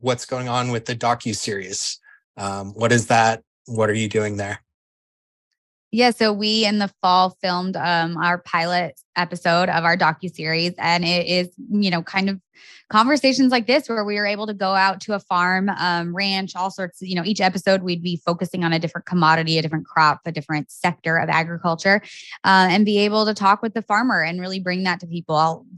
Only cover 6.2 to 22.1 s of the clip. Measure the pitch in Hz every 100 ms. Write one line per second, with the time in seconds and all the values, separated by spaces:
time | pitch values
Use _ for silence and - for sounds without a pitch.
6.2 | 220 202 214 220 208 208 202 - 185 185
7.2 | 185 - 185 180 185 185 165 170 165 165
8.2 | 175 175 - 170 170 180 165 - _ 175
9.2 | 170 175 175 170 180 165 170 180 160 160
10.2 | 180 - 156 165 175 175 170 175 175 175
11.2 | - 180 180 - - 208 196 170 170 190
12.2 | 196 190 - _ - - - 214 240 294
13.2 | 269 254 254 247 214 285 - 226 208 208
14.2 | 208 208 214 196 190 190 196 190 - 202
15.2 | - 180 180 185 196 - 180 170 170 175
16.2 | 196 190 190 180 190 190 180 - 185 180
17.2 | 170 196 196 185 196 190 185 170 175 170
18.2 | - 170 180 185 165 165 165 170 - 180
19.2 | 156 160 165 160 156 156 - 160 156 139
20.2 | 170 160 - 151 - - 180 - 165 165
21.2 | 160 156 165 170 175 165 190 202 -